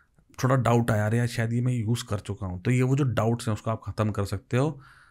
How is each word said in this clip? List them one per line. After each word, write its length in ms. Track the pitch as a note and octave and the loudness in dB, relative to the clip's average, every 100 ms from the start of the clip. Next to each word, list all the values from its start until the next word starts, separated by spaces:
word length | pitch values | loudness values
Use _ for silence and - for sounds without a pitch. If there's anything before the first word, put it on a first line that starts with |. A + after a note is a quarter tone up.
| _ _ _ - | _ _ _ -2
थोड़ा 120 | B2+ C3+ | 2 2
डाउट 360 | A2+ A#2+ A#2 | 4 4 4
आया, 140 | G#2+ G#2+ | 2 2
"अरे 120 | A#2 | 0
यार, 100 | A#2+ | 0
शायद 260 | - A#2 | -2 -2
ये 80 | A#2 | 0
मैं 120 | B2 | 0
यूज़ 320 | B2 G#2+ A#2+ - | -2 -2 -2 -4
कर 140 | G2+ | -6
चुका 280 | - G2 F#2+ | -6 -8 -8
हूँ।" 140 | F#2 | -4
तो 100 | B2 | 0
ये 100 | B2+ | 2
वो 140 | B2+ C3+ | 2 2
जो 80 | |
डाउट्स 440 | C#3 G#2+ A2 A#3 - | 2 2 0 0 -2
हैं, 60 | |
उसको 180 | G#2 - | -4 -4
आप 100 | A2 - | -6 -4
ख़त्म 260 | - G#2+ | -2 -2
कर 140 | G2+ G2 | 0 -4
सकते 320 | G2 - A#2+ | -6 -2 0
हो 240 | D3 - - - - | 0 -2 -12 -20 -20